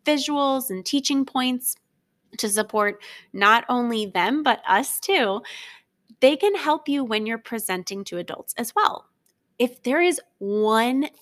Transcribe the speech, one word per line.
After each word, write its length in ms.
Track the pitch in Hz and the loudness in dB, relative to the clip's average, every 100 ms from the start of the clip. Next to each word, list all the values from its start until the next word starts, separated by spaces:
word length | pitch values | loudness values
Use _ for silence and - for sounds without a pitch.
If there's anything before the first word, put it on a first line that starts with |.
| 302 | 0
visuals 640 | 294 285 285 277 269 254 | 0 0 0 0 0 -4
and 160 | 185 - | -8 -2
teaching 400 | 285 277 277 269 | -2 0 0 0
points 500 | 262 254 247 - - _ _ _ _ _ - | -2 -2 -2 -6 -8 _ _ _ _ _ -6
to 120 | 214 | -2
support 520 | 208 214 214 208 208 - - - | -2 0 0 0 -2 -12 -20 -12
not 320 | 190 208 233 - | 2 4 6 4
only 380 | 247 240 226 202 | 0 0 -2 -2
them, 380 | 185 185 302 | 0 0 2
but 180 | 294 - 135 | 2 0 2
us 320 | 202 277 - | 0 0 -4
too, 420 | - 381 208 208 - - - - _ _ _ - | 0 2 2 -2 -8 -16 -18 -20 _ _ _ 4
they 160 | 262 302 | 4 6
can 200 | 415 392 | 2 2
help 340 | 302 311 302 | 0 -2 0
you 140 | 285 | -2
when 240 | 240 214 214 | 0 -2 -2
you're 100 | 226 | -6
presenting 640 | - 226 - 180 175 196 196 | -6 -8 -4 -6 -6 -10 -8
to 120 | 175 | -8
adults 380 | 175 - - - | -8 -10 -10 -8
as 160 | 233 | -4
well. 320 | 415 - - - _ _ _ _ - | 2 0 0 -14 _ _ _ _ -4
If 240 | 247 - | -4 -2
there 180 | 247 302 | -2 2
is 180 | 349 302 - - | 2 0 -6 -10
one 720 | 196 208 214 220 240 262 - _ | -4 0 2 2 2 0 -2 _